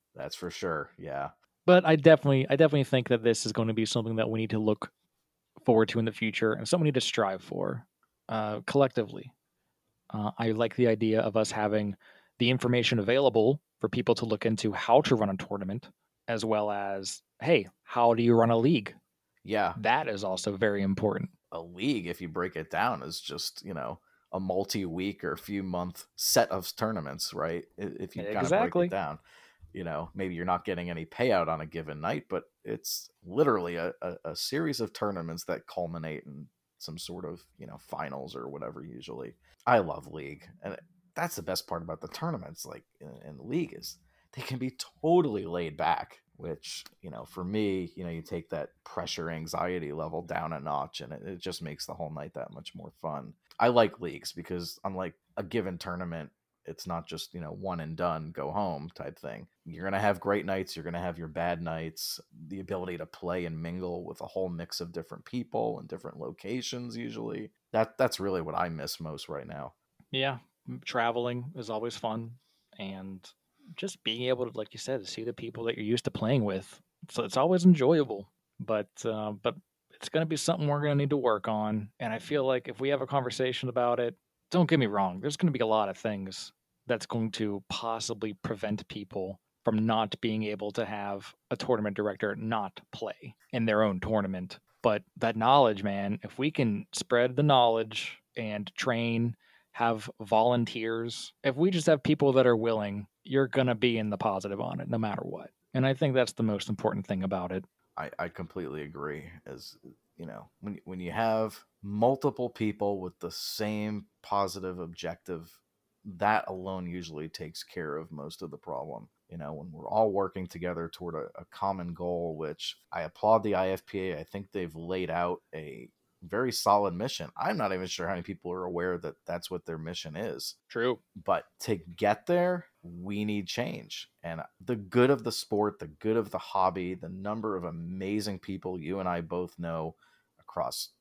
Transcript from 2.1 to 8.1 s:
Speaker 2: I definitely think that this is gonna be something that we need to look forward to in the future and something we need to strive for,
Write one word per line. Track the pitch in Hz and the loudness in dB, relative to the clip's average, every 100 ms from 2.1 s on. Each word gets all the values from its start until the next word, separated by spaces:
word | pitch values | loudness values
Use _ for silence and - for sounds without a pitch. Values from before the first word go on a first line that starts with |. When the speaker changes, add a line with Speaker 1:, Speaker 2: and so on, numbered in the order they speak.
| 156 143 135 131 | 10 8 4 4
Speaker 2:
I | 139 | 6
definitely | 156 147 131 | 6 4 4
think | 131 123 | 2 4
that | 120 | 4
this | 117 110 110 | 4 2 0
is | |
gonna | 104 113 | 0 0
be | 110 110 | 2 0
something | 120 113 113 | 0 0 0
that | 113 | 0
we | 110 | 0
need | 110 | 0
to | 110 | 2
look | 107 104 - _ _ _ _ _ _ - | 2 2 -2 _ _ _ _ _ _ -2
forward | - 110 110 | 6 8 6
to | 117 | 4
in | 113 | 0
the | |
future | 101 110 - 110 | 0 -2 2 2
and | - 113 | 2 2
something | 180 | 2
we | 156 | 4
need | 131 | 2
to | |
strive | - - 98 95 | 2 2 0 0
for, | - - 50 117 - _ _ | -6 -4 -2 -4 -10 _ _